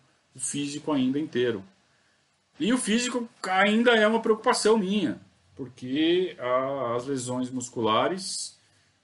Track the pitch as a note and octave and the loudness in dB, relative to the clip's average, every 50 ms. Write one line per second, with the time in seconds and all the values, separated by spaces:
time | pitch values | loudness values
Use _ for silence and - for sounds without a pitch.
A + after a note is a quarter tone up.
0 | _ _ _ _ _ _ _ C3+ - - - C#3+ C#3+ C#3+ C#3+ D3 - D#3 D3+ C3+ | _ _ _ _ _ _ _ -10 -8 -6 -6 -4 -6 -6 -6 -8 -4 -2 0 2
1 | B2+ B2+ C3+ C#3+ D#3+ C#3+ - B2 A#2+ B2 A2 F#2+ F#2+ - _ _ _ _ _ _ | 2 2 0 -2 -4 -4 -2 0 0 0 -2 -4 -8 -12 _ _ _ _ _ _
2 | _ _ _ _ _ _ _ _ _ _ _ _ D3 G3 B3+ B3+ - G3 G#3+ A#3+ | _ _ _ _ _ _ _ _ _ _ _ _ -2 0 0 0 0 0 0 0
3 | B3 B3 B3 B3 A#3 A3+ - _ - F#3 F#3 F#3+ G3 G#3 G#3+ A3+ A#3+ B3 A#3 A3 | 0 -2 -4 -4 -6 -6 -10 _ -6 -2 2 2 4 4 4 4 4 4 6 6
4 | G#3+ G#3+ A3+ A3 A3 A3+ G#3+ G#3+ - B3 A#3 - - G#3+ A3 A3+ F#3 F#3 G3+ G#3+ | 6 4 4 2 2 2 0 2 2 0 0 2 4 4 4 4 2 0 0 0
5 | F3+ B2 F#2 - - _ _ _ _ _ _ - C#3 - - - B2+ B2+ C3 D3 | 0 -2 -4 -6 -10 _ _ _ _ _ _ -14 -14 -14 -14 -14 -8 -6 -2 0
6 | D#3+ E3 F3 F3+ F#3 E3+ D3 - B2 B2 B2+ C3 C3+ C3+ C#3 C#3 B2+ A#2+ A#2 A#2+ | 2 2 4 2 2 0 -4 -6 -4 0 0 0 0 -2 -4 -4 -2 -2 -2 -2
7 | A#2+ C3+ C#3+ C3 A#2 B2 B2 B2+ B2+ B2 C3 B2+ B2 - - B2+ A2+ G#2+ A2 A#2+ | -2 -2 -4 -4 -4 -4 -4 -4 -4 -4 -6 -8 -8 -8 -6 -2 0 2 2 2
8 | C3 D3+ F3+ F#3+ F#3+ - - - - - - _ _ _ _ _ _ _ _ _ | 2 0 -2 -4 -6 -8 -10 -10 -10 -12 -14 _ _ _ _ _ _ _ _ _